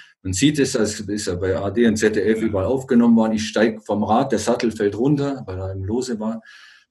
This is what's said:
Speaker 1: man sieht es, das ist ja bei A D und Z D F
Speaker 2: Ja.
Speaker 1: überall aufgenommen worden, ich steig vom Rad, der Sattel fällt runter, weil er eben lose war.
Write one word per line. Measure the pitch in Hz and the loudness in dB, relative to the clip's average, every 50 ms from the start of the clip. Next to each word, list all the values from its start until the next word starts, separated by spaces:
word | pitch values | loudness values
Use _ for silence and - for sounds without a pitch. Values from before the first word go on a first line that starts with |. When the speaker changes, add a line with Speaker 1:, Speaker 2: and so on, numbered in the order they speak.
| - _ _ _ | -16 _ _ _
Speaker 1:
man | _ 95 92 | _ -6 -2
sieht | 92 135 147 151 147 | 2 2 2 2 2
es, | 135 - - | 0 0 0
das | 120 107 - - - | 0 0 -2 -2 -6
ist | 101 98 104 107 - | -8 -6 -6 -6 -4
ja | 101 90 | -6 -4
bei | 87 95 92 95 - | -4 -2 -2 -2 -2
A | 98 101 | -2 -4
D | 101 117 120 113 | 0 2 4 4
und | 104 - | 4 4
Z | 110 107 107 | 2 2 2
D | 107 | 2
F | 92 107 110 110 | 2 2 0 0
Speaker 2:
Ja. | 110 110 | 0 -2
Speaker 1:
überall | 101 95 95 | 0 0 0
aufgenommen | 107 127 135 135 - 127 117 120 117 117 | 0 -2 -2 0 2 4 4 6 6 6
worden, | 113 110 110 110 | 6 4 2 0
ich | 107 107 - | -2 -4 -2
steig | - 110 110 117 110 - - | 0 2 2 2 2 -2 -6
vom | - 104 104 104 | -4 -2 -2 0
Rad, | 95 110 120 135 131 | 2 2 2 2 0
der | 113 101 | -2 -2
Sattel | - - 120 123 - 113 | 0 0 -2 0 0 -2
fällt | 110 - 107 101 101 | -2 0 -2 -2 0
runter, | 101 120 143 151 139 143 143 139 123 110 - | 0 0 2 2 2 0 -4 -4 -8 -10 -10
weil | 92 92 | -8 -8
er | 95 95 | -8 -8
eben | 95 98 95 | -8 -8 -6
lose | 95 110 127 123 123 120 107 | -4 -4 -4 -4 -6 -6 -6
war. | 214 - - 226 - - - - - - - _ _ _ | -6 -6 -6 -8 -12 -18 -20 -20 -20 -20 -20 _ _ _